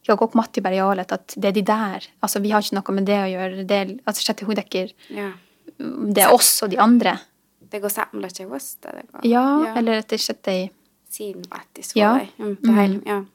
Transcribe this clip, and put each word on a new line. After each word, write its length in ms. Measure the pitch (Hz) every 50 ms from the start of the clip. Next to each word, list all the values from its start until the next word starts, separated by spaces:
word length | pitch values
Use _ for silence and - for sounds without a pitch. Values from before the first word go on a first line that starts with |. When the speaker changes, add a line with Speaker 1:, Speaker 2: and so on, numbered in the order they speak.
Speaker 1:
Jeg 120 | _ - 220
har 60 | 202
gått 140 | 233 226 - 226
matt 180 | 226 - _
i 60 | - 196
bare 140 | 190 185 190
jalet 340 | 190 196 196 190 180 - -
at 220 | 185 _ _ -
det 120 | - 190 196
er 20 | 190
de 100 | 208 196
der. 440 | 180 214 220 220 202 185 190 - - _ _ -
Altså, 180 | 208 - 208
vi 100 | 202 208
har 120 | 214 208 208
ikke 140 | - - 196
noe 160 | 190 - 196
med 100 | 196 196
det 120 | 190 202 202
å 80 | 196 190
gjøre. 360 | 185 185 185 185 185 190 190
Det 100 | 185 202
er, 140 | 202 196 190 190 247 _
altså, 160 | - 208 - -
sjette 220 | - 233 - 208 196
hodekker. 440 | 220 202 202 _ - 185 185 180 - _ - -
Speaker 2:
Ja. 220 | - 208 202 196 190 180 _ _ _ _ _ - -
Speaker 1:
Det 460 | _ - - - - - 208 208 202 196
er 80 | 190 226
oss 300 | 233 - - - - -
og 80 | 208
de 80 | 185 -
andre. 400 | 196 220 240 240 - 185 175 196 - _ _ _ _ _ _ _ _ _
Speaker 2:
Det 100 | - 214 202
går 100 | 208 202
sammen, 300 | 220 202 - - 214 190
det 80 | 185
er 140 | 180 - 190
ikke 100 | 190 240
oss, 140 | 277 - - - _ -
det, 120 | - -
det 80 | 50 - - _
går. 140 | - - 233
Speaker 1:
Ja, 160 | 233 240 254 269 277 294 311
Speaker 2:
Ja. 100 | 320 -
Speaker 1:
eller 240 | 247 233 226 226 220
at 80 | 214 _
det 120 | - 214
ikke 160 | - - 226
er 60 | _ _
de 260 | - 190 185 185 190 _ _ _ _ _ _ _ _
Speaker 2:
Siden 320 | - - 214 208 190 180 180 180
at 160 | - - - _ _
de 80 | - -
så 140 | - - 220
Speaker 1:
Ja. 120 | 208 208 233 269
Speaker 2:
deg. 100 | - - - _
Mm, 180 | 214 208 202 196 -
det 120 | 226 226
hele, 200 | 208 202 196 190
Speaker 1:
Mhm. 120 | 202 -
Speaker 2:
ja. 180 | - 208 202 196 196 _